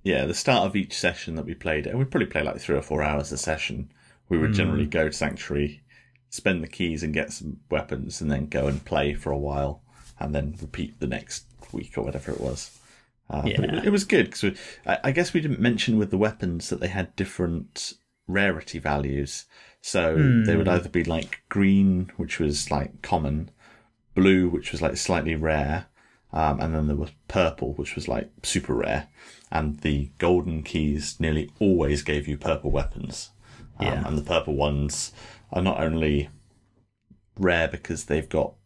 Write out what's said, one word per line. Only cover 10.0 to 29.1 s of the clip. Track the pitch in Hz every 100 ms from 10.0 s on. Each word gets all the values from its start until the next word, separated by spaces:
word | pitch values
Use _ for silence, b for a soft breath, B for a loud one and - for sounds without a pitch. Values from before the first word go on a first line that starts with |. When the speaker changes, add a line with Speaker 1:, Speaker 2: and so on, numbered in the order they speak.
| b -
Speaker 1:
and | 73
then | 73 71 -
repeat | 73 - 73 -
the | 67
next | 62 - - - - -
week | - - -
or |
whatever | 60 67 67
it | 64
was. | 64 67 - - b b b _ _
Uh, | 73
but | 73 -
it, | -
Speaker 2:
Yeah. | 160
Speaker 1:
it | 208
was | 202
good, | 196 165 107
'cause | -
we, | 101 - B B -
I, | -
I | 135
guess | 139 175
we | 165
didn't | 151 120
mention | 120 110 - 110
with | 101
the | 95
weapons | 107 - 92 85 -
that | -
they | 87
had | 95 90 -
different | 95 - 87 82 - - - - _ _ -
rarity | 95 101 80 - 78
values. | 76 71 71 67 69 - - b b b
So | - 190 170
Speaker 2:
Hmm. | 80 139 117
Speaker 1:
they | 110
would | 82 85
either | 90 87
be, | 87
like, | 82 80 - - _
green, | 101 98 98 98 92 92
which | - 85 -
was, | 78 73 -
like, | 73 76 -
common, | - 85 73 76 - b b b b _ _
blue, | - 95 95 90
which | 82 -
was, | 76
like, | 82
slightly | - - 85 80
rare, | 80 80 78 71 80 - b b b b
um, | 80 78 71
and | 80
then | 80 76
there |
was | 73 76 - -
purple, | 98 82 - 65
which | 69 69
was, | - -
like, | - - -
super | - - -
rare. | 60 - - -